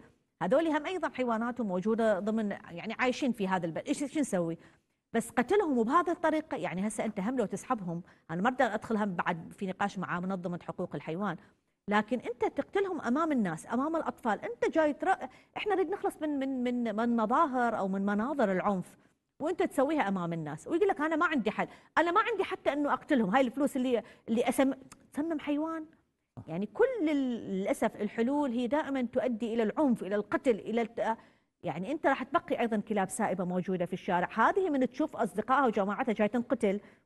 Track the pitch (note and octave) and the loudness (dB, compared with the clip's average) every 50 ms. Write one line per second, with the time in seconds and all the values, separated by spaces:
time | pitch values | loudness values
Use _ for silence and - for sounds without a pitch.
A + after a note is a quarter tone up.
0 | - - _ _ _ _ _ _ D#3+ F#3 B3 D4+ E4+ E4 D4 D#4 D4 E4 F#4+ F4+ | -10 -18 _ _ _ _ _ _ 0 2 4 4 4 4 2 0 0 -2 -4 -4
1 | D#4+ C#4+ - - B3+ A#3+ A3+ G#3+ A#3 A#3+ A#3+ B3+ A#3 G3+ F3+ F#3 F3 A3 A3+ G#3+ | -4 -4 -4 -2 -2 0 0 0 -2 -4 -4 -4 -4 -2 -2 0 0 0 0 2
2 | A3+ A3 G#3 F3 G3+ G#3+ G#3+ A3+ G#3+ G3+ G3 - - - E3+ E3+ - G#3 G#3+ - | 4 2 2 2 0 0 -2 0 -2 -2 -4 -6 -10 -14 -14 -10 -10 -8 -4 0
3 | B3 B3+ B3 - D4+ B3+ - - G3 F#3 F#3+ F#3 E3+ E3+ D#3 E3+ - - D4 - | 0 0 0 0 0 -2 0 0 0 0 0 0 0 -2 -4 -6 -4 -4 -2 -2
4 | D4 B3+ - D#4 C4+ - G#3 F3+ E3+ E3 E3 - - - - _ _ _ _ _ | -2 -4 -2 -2 0 0 0 0 0 -2 -4 -6 -10 -18 -20 _ _ _ _ _
5 | _ _ - A#3 - - - - A#3 - F#4+ G#4 G4+ D#4 C4+ A#3+ A3 A3+ C#4+ F4 | _ _ -4 -4 -4 -2 -2 -2 0 2 2 2 4 4 2 2 2 4 4 4
6 | E4 F4+ E4 - - D#4 D4+ D#4 D4+ - F#3+ D#3+ E3 D#3 D#3 F#3 G3 A3 - - | 4 2 0 0 0 0 0 0 -2 -4 -6 -4 -4 -4 -2 -2 -2 -2 -2 -2
7 | - A3+ - - F#3 A3 C4+ B3+ G#3 F#3 G3+ F#3 - - C4 G#3+ F#3 F3 E3 E3+ | -4 -4 -2 -2 -4 -2 0 0 -2 -2 -2 -6 -4 -4 -4 -4 -2 -6 -6 -8
8 | - - - _ _ - D#3+ F3 G3 B3+ B3+ C4 C4 A3 G3+ G#3 - - A3+ G3+ | -8 -12 -18 _ _ -8 -4 0 0 0 2 2 2 2 2 -2 -4 -2 -2 0
9 | G#3+ G3+ F3+ F3 E3 E3+ F3+ E3 F3 E3+ - - G#3 F#3 F3+ - G3+ G3+ - F#3+ | 0 0 -2 -2 0 0 -2 -2 -6 -12 -10 -8 -6 -6 -2 -2 -2 -2 -2 -4
10 | E3+ - D#3+ F3 F3 F#3 G3 F#3 F3 F#3 F3 E3+ - - E3 - F3+ F3 - D3 | -4 -4 -4 -4 -2 -4 -4 -4 -4 -6 -6 -6 -8 -8 -6 -6 -6 -6 -6 -8
11 | - - D#3+ F3+ G#3 G3 D#3+ - - - _ _ _ _ _ _ _ - G3+ G#3+ | -8 -6 -6 -4 -4 -4 -4 -6 -10 -18 _ _ _ _ _ _ _ 0 2 2
12 | G#3 - B3+ A3+ - G#4 A#4 - - - - - C4+ - - G4 G4+ F#4+ F#4+ C4+ | 2 0 -2 -4 -4 -6 -4 -2 -2 -2 -2 -2 -6 -2 -2 -2 0 0 -2 -4
13 | - A#3 A#3+ D4+ E4+ D#4+ D4 B3 G#3 F3 D#3 E3+ - - A3+ A#3+ C#4 D#4+ E4 D#4+ | -2 -2 0 0 2 2 2 2 2 0 -2 -4 -6 -4 -2 -2 0 0 -2 -2
14 | - A#3+ - - - A#3 G3+ - - G4 A#4+ - B4 F#4+ - E4 D#4 D4+ C#4 - | -2 -4 -6 -4 -2 -2 -2 -2 -2 -8 -4 -2 -2 2 2 4 2 2 2 0
15 | D#4 F4+ F#4+ - - - - - - _ _ - - G#4 F#4+ F4+ F#4+ D4+ G4+ - | 0 0 0 0 -2 -8 -12 -18 -20 _ _ -6 -2 0 2 2 2 0 -2 -2
16 | - F#4+ - - D4+ D4+ D4 C#4 C4+ C4+ C4+ B3+ A#3+ B3 B3 B3 A#3+ A3+ G3+ G#3+ | -2 -4 -4 -2 -4 -4 -2 -2 -2 -2 -2 -2 0 0 0 0 -2 -2 0 0
17 | A#3 A#3+ A#3 A#3 G#3+ G#3 B3 D4+ E4+ C#4+ B3 B3+ A#3+ A#3 G3+ - F#3+ F#3+ F#3+ G3 | 2 2 2 2 2 4 4 4 4 4 4 2 2 2 2 0 0 0 0 0
18 | G3 G3+ G3+ G3+ A3 C4+ D#4+ C#4 A#3 G3 F#3+ F3+ D#3+ G3+ G3+ F3+ - - - - | 0 2 2 2 0 0 0 2 2 2 2 2 2 0 0 0 -2 -6 -12 -20
19 | _ _ _ _ _ _ _ _ C#4 D#4+ F4+ - F#4 - - - C4 C#4+ E4 D4 | _ _ _ _ _ _ _ _ -4 -2 0 0 0 0 2 2 2 2 2 2
20 | G3+ G3 G3 F#3 E3+ E3+ E3+ E3 D#3 D3 C#3+ D3 - - D#4 E4+ G#4 G4 - - | 2 2 0 0 0 -2 -2 -4 -4 -6 -8 -10 -6 -2 0 2 4 2 2 2
21 | D4 D#4+ E4 D4+ F4 E4 D#4 C4+ G3 G#3+ - - F3+ - - - - _ _ D#4 | 0 0 2 2 2 2 2 2 0 0 0 -2 -2 -4 -6 -12 -20 _ _ 2
22 | D#4 - E4+ G#4+ G4+ A4 A4+ F4+ F4+ - F#4 - - E4+ C4+ D4 D4 C#4+ A#3 - | 2 4 4 2 2 2 0 0 -2 -2 -4 -2 -2 -2 0 0 0 0 0 -2
23 | - - D#4 B3 A3 F3+ G3+ C4+ C4+ A#3+ - C#4 C#4+ B3+ - C4+ B3 C4 B3 A3 | 0 2 2 4 4 4 4 4 4 4 2 0 0 0 0 0 0 0 0 0
24 | - - - - _ - A3+ A3 - B3+ - - C4+ C4+ C4 - - - - - | -2 -6 -14 -18 _ -2 -2 0 0 0 2 2 2 2 2 -2 -8 -16 -20 -20
25 | - _ - C4+ D4+ E4 E4 C#4+ - D4 D4 C#4+ D#4 D#4+ E4 D#4+ D#4 D#4+ - _ | -20 _ -6 -4 -4 -2 -4 -4 -4 -2 -2 -2 -2 -4 -6 -8 -10 -12 -16 _
26 | _ _ _ _ _ _ _ - - - D#3 F3 G#3 G#3 - - A4+ C5 C5 A4 | _ _ _ _ _ _ _ -18 -12 -8 -6 -4 -4 -6 0 2 2 2 2 0
27 | D#4 D#4 D4+ C#4+ C4+ B3+ A#3+ A3 - - G3 F#3 G3 G#3 D4 - A#3+ G#3 - - | 0 0 2 0 0 0 -2 -4 -4 -4 -4 -2 -2 -2 0 0 0 -2 -2 -2
28 | G#3 G3+ - - A#3 B3 C#4+ D4 D4 C4+ A3+ B3 B3 A3 C#4 D4+ D4 B3+ C#4 C4 | -6 -4 -2 0 0 0 2 0 0 0 0 -2 -2 0 0 0 -2 -2 -2 -2
29 | B3 A#3 - B3 - B3+ A#3+ G3+ A#3 G3+ A3 A#3 A3 G#3 - - D#4 C4+ A#3 - | -2 -2 -2 -2 0 0 -2 -2 -2 -2 0 0 0 0 2 2 4 4 4 2
30 | - F#3 G#3 G#3 G#3 - - - - C4+ A3+ F3+ - F3 A3 A#3 A#3 A3 - - | 0 -2 -2 -2 -2 -2 -2 0 2 2 2 2 0 -2 -2 -2 -2 -2 -2 -2
31 | - G#3+ A3+ - - - _ _ _ _ _ _ - F3 C#3+ E3 F#3+ - D4 D#4 | -2 -2 -2 -4 -6 -14 _ _ _ _ _ _ -8 -6 -6 -4 -4 -6 -6 0
32 | - D#4+ C4+ - B3+ - - E4+ - - C4+ - A#3 A3 A3+ G#3 - - A3 G#3 | 2 2 2 2 0 0 0 -2 0 0 0 0 0 0 0 -2 -2 0 0 0
33 | F#3+ F#3 - - G#3+ D3 F#3 F3+ F3+ F3+ F3+ F#3 F3 - F#3 F3 F3 - F#3+ F3 | 0 0 0 -2 0 0 0 0 -2 0 0 -2 0 0 0 0 0 -2 -4 -6
34 | - - F3+ F3 F3 - - A3 A3+ D4+ - G4+ F#4 E4 C#4+ C4+ B3+ A#3+ - - | -2 0 2 2 2 0 2 4 4 4 4 2 2 2 2 2 2 0 0 -2
35 | D#4 - - - - F#3+ - G3+ - - C4 C#4 C#4 A#3 G#3 A3 F#3+ G3+ G3+ F#3+ | -2 -2 0 -2 -2 -2 -2 -4 0 2 2 4 4 4 2 2 0 0 0 -2
36 | B3+ A#3+ G3+ - G#3 G#3 - A#3+ A#3 - C4+ - - G3 F#3+ G#3 - - - _ | -2 -2 0 2 0 0 0 -2 0 0 0 2 2 2 2 0 -4 -10 -18 _
37 | _ | _